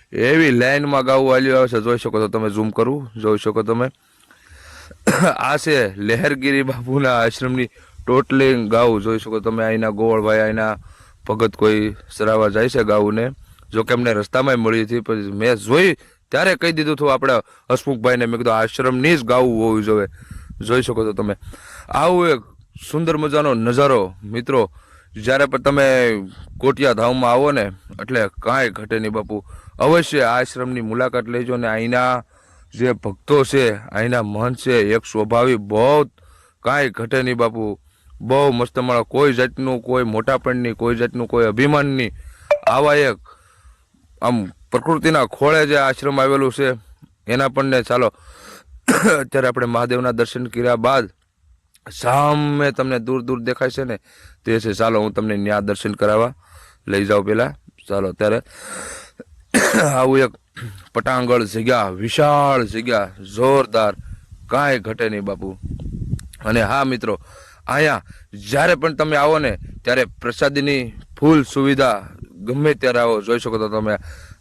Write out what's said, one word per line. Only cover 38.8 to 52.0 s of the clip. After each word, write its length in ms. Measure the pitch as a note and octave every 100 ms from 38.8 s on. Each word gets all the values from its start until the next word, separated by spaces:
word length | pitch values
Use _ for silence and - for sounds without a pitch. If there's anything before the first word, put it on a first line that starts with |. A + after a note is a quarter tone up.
| B2+ A#2+ A2
કોઈ 260 | C3 D3
જાતનું 480 | A#2+ B2+ B2+ C3 B2
કોઈ 220 | A#2+ B2+
મોટાપણ 580 | A#2 A2 A2+ C3 C3 B2
નહીં, 140 | A#2+ A2
કોઈ 200 | A#2 A#2
જાતનું 320 | B2 B2 A2+
કોઈ 180 | A#2+ A2
અભિમાન 400 | G#2+ C#3+ D3 C#3+
નહીં. 260 | C3+ A2+ - - - - - -
આવા 280 | B2+ D3
એક 240 | D3 C3+ G2+ - - _ _ - _ _ _ _ -
આમ 300 | A#2+ A#2 F#2 - -
પ્રકૃતિના 560 | B2 D#3 D#3 D#3+ D#3 A#2
ખોળે 400 | - C#3+ D#3 D3
જે 120 | C#3+
આશ્રમ 400 | C3+ B2+ C#3+ C#3
આવેલું 340 | C3+ C#3 C3+
છે, 260 | B2+ C3+ A#2+ - - - _ -
એના 220 | B2 C3+
પણ 220 | C3+ C3+
ને 120 | B2+
ચાલો 300 | A2+ B2 A2+ - - - - - -
<coughs> 500 | - - - G#3+ D3
અત્યારે 280 | B2+ C3+ B2+
આપણે 180 | B2 A#2+
મહાદેવના 460 | A#2+ A#2+ B2 B2+
દર્શન 340 | A#2 A#2 B2 B2
કર્યા 300 | A#2+ B2 A#2
બાદ 340 | A#2+ C3+ G#2 _ _ _ _ _ _ _ -
સામે 840 | -